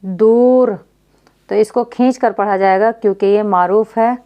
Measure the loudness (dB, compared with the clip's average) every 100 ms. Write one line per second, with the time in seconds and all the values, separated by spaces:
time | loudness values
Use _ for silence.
0 | -10 0 2 4 4 2 0 -2 -12 _
1 | _ _ _ _ _ -2 -2 -2 -6 -2
2 | -2 0 -4 -2 -4 0 0 2 0 -2
3 | -4 -2 0 0 0 -2 0 0 -2 -2
4 | -2 -2